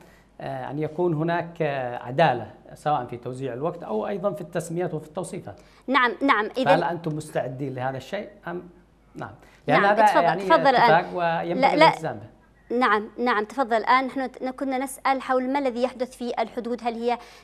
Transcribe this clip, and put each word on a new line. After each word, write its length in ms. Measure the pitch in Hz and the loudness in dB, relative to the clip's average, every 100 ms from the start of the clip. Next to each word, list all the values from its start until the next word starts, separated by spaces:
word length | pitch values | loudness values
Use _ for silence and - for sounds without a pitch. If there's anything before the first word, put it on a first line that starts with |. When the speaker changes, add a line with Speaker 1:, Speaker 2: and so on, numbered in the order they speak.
| - - _ - | -20 -20 _ -14
Speaker 1:
آه، 300 | 139 135 123 | -10 -8 -8
أن 80 | 139 | -6
يكون 340 | 151 156 180 | -4 0 0
هناك، 480 | 151 165 170 165 - | 2 0 -2 -4 -4
آه، 360 | 156 139 123 120 | -2 -2 -4 -8
عدالة 540 | 120 135 160 123 107 - - | -4 2 2 2 -4 -16 -20
سواء 320 | 139 151 147 123 | -6 -2 -2 -2
في 120 | 117 | -10
توزيع 360 | 127 127 135 | -10 -8 -8
الوقت 300 | 117 160 170 | -4 -6 -6
أو 240 | - 214 208 | -6 -4 -4
أيضا 260 | 202 202 | -4 -4
في 80 | - | -4
التسميات 520 | 160 180 165 165 175 | -8 -8 -6 -4 -4
وفي 140 | 156 156 | -6 -8
التوصيفات. 480 | - 175 202 - 101 - _ - | -10 -8 -10 -12 -16 -20 _ 0
Speaker 2:
نعم، 240 | 269 247 202 | 2 2 2
نعم، 240 | 277 220 214 - | 2 4 2 0
إذن 80 | 262 | 4
Speaker 1:
فهل 180 | 165 | 4
أنتم 320 | 156 170 165 151 | 4 -2 -6 -8
مستعدين 580 | 151 160 127 131 139 | -4 -4 -4 -6 -8
لهذا 240 | 131 131 131 | -4 -6 -6
الشيء 320 | - 196 - - - | -8 -10 -10 -14 -10
أم؟ 220 | 175 180 - _ _ _ - | -10 -12 -20 _ _ _ -14
نعم. 160 | 113 - - _ - | -14 -14 -20 _ 2
لأن 140 | 151 | 4
Speaker 2:
نعم، 100 | 202 | 4
Speaker 1:
هذا 120 | 208 | 6
Speaker 2:
اتفضل، 200 | 214 240 | 6 6
Speaker 1:
يعني 200 | 165 175 | 4 2
Speaker 2:
اتفضل 240 | 190 330 277 | 4 4 6
الآن. 240 | 247 233 | 6 6
Speaker 1:
اتفاق 260 | 165 180 180 | 6 2 -2
وينبغي 440 | 170 165 170 175 | 0 0 -2 2
Speaker 2:
لا، 140 | 269 294 | 2 6
لا. 120 | 311 | 6
Speaker 1:
الالتزام 320 | - 156 110 | 4 -6 -8
به. 160 | 107 _ _ _ - 240 | -14 _ _ _ -6 0
Speaker 2:
نعم، 320 | 247 208 214 - | 2 2 -2 -4
نعم، 280 | 240 208 214 | -2 0 -2
تفضل 320 | 233 240 226 | -2 0 0
الآن. 280 | - 254 262 | 4 2 2
نحن 260 | 277 254 | -4 -6
ت-، 120 | - | -6
كنا 340 | 262 262 277 254 | -8 -6 -4 -4
نسأل 440 | 269 - 262 269 | -4 -4 -2 0
حول 320 | - 262 254 | 0 0 0
ما 60 | 285 | -2
الذي 240 | 269 233 | -2 -2
يحدث 340 | 247 247 247 - | -4 -4 -8 -6
في 240 | 240 - | -6 -4
الحدود، 400 | 226 - 226 240 | -4 -6 -6 -4
هل 100 | 233 | -6
هي 240 | 226 240 233 - - | -4 -2 -4 -8 -20